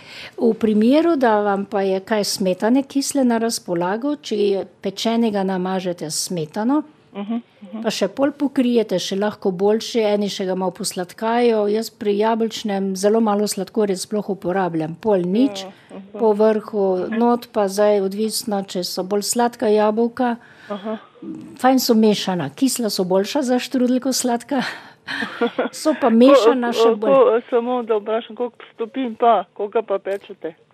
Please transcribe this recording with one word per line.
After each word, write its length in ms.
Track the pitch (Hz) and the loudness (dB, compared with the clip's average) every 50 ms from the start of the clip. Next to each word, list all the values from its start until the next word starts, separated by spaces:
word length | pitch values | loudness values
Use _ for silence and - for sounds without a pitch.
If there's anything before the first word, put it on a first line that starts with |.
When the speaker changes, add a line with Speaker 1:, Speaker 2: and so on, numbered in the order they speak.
| - - - - - - - | -20 -20 -18 -18 -18 -16 -6
Speaker 1:
V 180 | - 247 226 | 0 0 0
primeru, 640 | 214 - 233 220 214 214 214 240 277 311 330 339 330 | 0 2 0 2 2 4 4 4 4 4 4 2 2
da 240 | 269 269 233 214 208 | 2 2 2 2 2
vam 260 | 208 208 196 202 202 | 2 0 0 -2 -2
pa 160 | - - 196 | -4 -2 -2
je 180 | 196 196 190 190 | 0 0 0 -2
kaj 220 | 190 - 226 214 196 | -2 -2 -2 -2 -2
smetane 580 | - - - 196 185 180 - 208 220 247 277 269 | -2 -2 -2 -2 -2 0 0 2 2 2 2 0
kisle 400 | - - 277 269 - - 277 262 | 0 -2 -4 -2 -2 0 0 2
na 140 | 240 226 | 2 2
razpolago, 800 | 226 226 233 226 - - - 180 170 175 180 202 226 254 294 294 | 0 0 -2 -4 -4 -6 -4 -4 -2 -2 -2 -4 -4 -4 -4 -6
če 200 | 294 - - 226 | -6 -6 -6 -4
je 280 | 208 202 202 196 185 175 - _ _ | -2 0 0 0 -2 -4 -8 _ _
pečenega 640 | - 196 190 - - 226 233 233 233 226 202 202 190 | -8 -8 -6 -4 -2 -2 0 2 0 0 0 0 -2
namažete 600 | 190 190 180 180 185 190 190 180 180 170 175 156 | -2 -2 -2 -2 -2 -4 -4 -4 -4 -6 -6 -8
s 200 | 151 160 - - | -8 -6 -6 -6
smetano, 580 | - 185 170 156 151 - 214 214 247 285 302 294 - - _ _ _ - | -6 -4 -6 -6 -6 -6 -4 -2 0 0 0 -2 -4 -12 _ _ _ -12
Speaker 2:
Mhm, 200 | 196 202 202 226 240 - _ _ _ | -10 -8 -6 -8 -8 -8 _ _ _
mhm. 200 | 208 190 214 220 | -20 -16 -10 -6
Speaker 1:
pa 80 | 233 220 | -4 -4
še 180 | - - 202 185 | -2 -2 -2 -4
pol 220 | - - 277 294 | -2 0 -2 -2
pokrijete, 680 | 285 - 294 262 - 269 247 247 240 233 208 220 196 | -2 -2 -4 -2 0 0 0 2 2 0 0 0 -2
še 180 | 175 - - 196 | -4 -4 -4 -4
lahko 320 | 196 208 208 202 - - 202 | -2 -4 -4 -4 -4 -4 -4
boljše, 520 | 185 175 202 208 220 226 226 - - 233 214 | -2 0 0 2 0 0 -2 -4 -2 0 0
eni 240 | 208 208 208 208 | 0 0 0 -2
še 180 | 196 196 - 196 | -2 -4 -6 -4
ga 80 | 185 185 | -4 -4
malo 180 | 190 190 185 | -2 -4 -4
posladkajo. 920 | 180 - 190 - - 185 180 180 - - 220 226 233 240 247 240 220 214 208 | -4 -6 -8 -8 -6 -8 -8 -8 -8 -6 -4 -2 0 2 2 2 2 2 2
Jaz 200 | 208 208 220 226 - | 0 0 -2 -4 -6
pri 280 | - - 226 208 202 | -8 -6 -2 0 0
jabolčnem 760 | 202 220 226 233 220 226 220 - - - 214 196 196 196 196 190 | 2 2 2 2 0 -2 -4 -4 -6 -6 -4 -2 -2 -2 -4 -2
zelo 280 | 185 196 208 214 226 | 0 2 2 2 4
malo 240 | 233 214 202 208 208 | 2 2 2 0 0
sladkorja 500 | 202 - 202 185 - - 226 208 202 185 | -2 -4 -6 -8 -6 -2 -2 0 0 -2
sploh 300 | 180 - - 214 208 202 | -4 -6 -6 -6 -6 -4
uporabljam, 680 | - 190 180 - 170 185 196 185 175 165 160 156 160 165 | -4 -6 -6 -4 -2 -2 0 0 -2 -2 -4 -4 -6 -8
pol 260 | - - 220 202 185 | -4 0 0 2 2
nič, 400 | 175 180 190 226 269 269 202 190 | 2 0 2 2 2 0 0 -6
Speaker 2:
Ja, 100 | 190 185 - - - - | -12 -14 -16 -20 -20 -20
mhm. 280 | 185 190 196 - - 208 | -20 -18 -18 -12 -4 0
Speaker 1:
po 140 | 233 220 208 | 2 2 4
vrhu, 500 | 202 214 220 214 214 214 - 226 208 196 190 185 185 | 4 4 4 2 0 -2 -4 -2 0 0 0 0 0
Speaker 2:
Mhm. 160 | 175 - 220 | -2 -2 0
Speaker 1:
not 320 | 226 240 240 240 240 - | 0 2 2 2 0 -2
pa 200 | - - 226 202 | -4 -2 0 0
zdaj 340 | 190 190 208 208 208 208 202 | 0 2 2 4 4 4 2
odvisno, 600 | 190 190 190 202 220 214 208 - - 220 202 196 190 | 2 -2 -2 -2 -4 -4 -4 -6 -6 -4 -4 -4 -4
če 200 | 196 - 185 180 | -6 -6 -6 -6
so 200 | - - 190 180 | -6 -6 -6 -4
bolj 180 | 185 208 208 202 | -2 -2 -2 -2
sladka 440 | - - 240 240 240 233 - 254 | -2 0 0 0 0 0 -2 0
jabolka. 680 | 214 208 214 208 214 214 226 233 233 233 - 254 240 233 233 - - - - - | 2 2 4 2 2 2 0 0 -2 0 -2 -2 -2 -2 -4 -10 -20 -20 -18 -14
Speaker 2:
Aha. 320 | - 202 190 190 220 220 220 - - _ - - - - - - - - | -12 -12 -10 -8 -8 -10 -10 -12 -16 _ -16 -14 -14 -12 -12 -14 -18 -6
Speaker 1:
Fajn 260 | - - 254 269 254 | 0 2 4 4 4
so 140 | - - 233 | 4 2 4
mešana, 540 | 220 220 214 202 - - 196 185 175 143 135 | 4 6 4 4 2 0 -4 -4 -4 -4 -6
kisla 400 | - - 269 254 - - 240 202 | -4 0 0 0 0 0 -4 -2
so 140 | - - 190 | -2 -2 0
boljša 360 | 175 185 190 196 202 - 294 277 | 2 2 0 0 0 -2 -2 0
za 160 | 240 254 247 | 0 0 -2
štrudel 400 | - - - 254 247 240 254 254 | -2 -2 -2 0 2 2 0 0
kot 120 | 254 269 247 | 0 -2 -4
sladka. 460 | - - 247 233 240 - - 285 254 196 - - - - - - _ - | -2 -2 -2 -2 -4 -4 -4 -4 -4 -4 -4 -8 -12 -16 -20 -20 _ -14
<laughs> 100 | - - - - - - - 233 233 - - 233 240 | -10 -8 -8 -8 -8 -6 -4 -4 -4 -2 -4 -6 -6
So 240 | - - - 311 269 | -6 -4 -2 -2 0
pa 160 | - 285 233 | 2 2 4
mešana 580 | 226 226 247 277 285 262 202 233 262 254 240 | 6 8 8 8 8 8 6 4 4 2 0
Speaker 2:
Ko-, 80 | 240 233 | -2 2
Speaker 1:
še 140 | 214 226 240 | 4 4 4
Speaker 2:
ko-, 80 | 226 | 4
Speaker 1:
bolj. 440 | 214 226 277 277 269 233 202 220 240 233 | 2 2 4 6 6 6 6 4 2 0
Speaker 2:
samo 360 | - 269 233 233 247 254 247 | 0 -2 0 0 0 -2 -2
da 140 | 233 214 220 | -2 0 -2
vprašam, 400 | 214 202 220 220 226 226 - 220 | -2 -2 -2 -4 -4 -4 -6 -8
koliko 200 | 226 247 233 - - - | -8 -8 -8 -8 -12 -20
stopinj 480 | - _ - 226 214 - 262 269 240 220 | -16 _ -10 -10 -8 -6 -6 -6 -6 -2
pa, 300 | - 240 233 226 185 190 _ | 2 4 4 4 4 0 _
koliko 300 | _ - 208 214 202 233 214 | _ -8 -6 -4 -2 -4 -2
pa 160 | - 196 196 | -2 -4 -4
pečete? 560 | - - 196 202 - - 196 - - 160 170 _ _ _ | -4 -6 -8 -8 -8 -14 -16 -12 -12 -12 -12 _ _ _